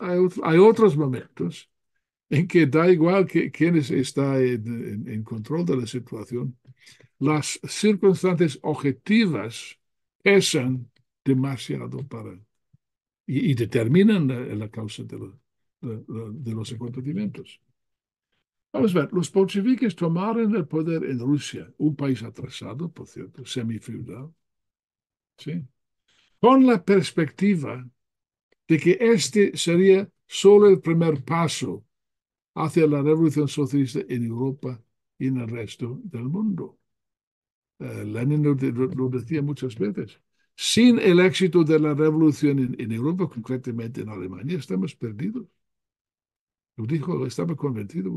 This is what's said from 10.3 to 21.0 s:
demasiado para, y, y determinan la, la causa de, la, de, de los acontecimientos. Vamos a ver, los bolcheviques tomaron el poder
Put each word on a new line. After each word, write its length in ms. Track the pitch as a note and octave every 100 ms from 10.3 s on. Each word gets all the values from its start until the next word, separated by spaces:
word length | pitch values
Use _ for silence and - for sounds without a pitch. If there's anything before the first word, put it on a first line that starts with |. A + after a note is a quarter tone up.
| G3+ F#3 D#3 B2+ B2+ A#2+ _ _ _
demasiado 840 | - C3 C3+ B2+ - C#3 B2 B2+ C3
para, 260 | A2+ G#2+ - _ _ _ _ _ _ _ _ -
y, 240 | C3 G#3+
y 40 |
determinan 760 | A#2+ A2+ A#2+ A2+ E3+ G#3 G3+ C3+
la, 120 | B2
la 280 | A#2+ G#2 G#2+
causa 340 | - G#2+ -
de, 140 | A2+ G#2+
la, 120 | G2 - _ _ _ _
de, 220 | C#3 A2 - A2+ A2
de 220 | A#2 A#2+
los 180 | A2 G#2+
acontecimientos. 880 | A2+ B2 B2+ C3 F3+ G#3 - - - _ _ _ _ _ _ _ _ _ _ _
Vamos 240 | D4 A3+ F3
a 60 |
ver, 100 | C#3+
los 180 | F#3 E3
bolcheviques 640 | G3 F#3+ G3 G#3 B3+ A#3+
tomaron 600 | - E3+ E3+ G#3 A#3 A3 G#3+
el 100 | C#3
poder 380 | D#3 D#3+ D#3+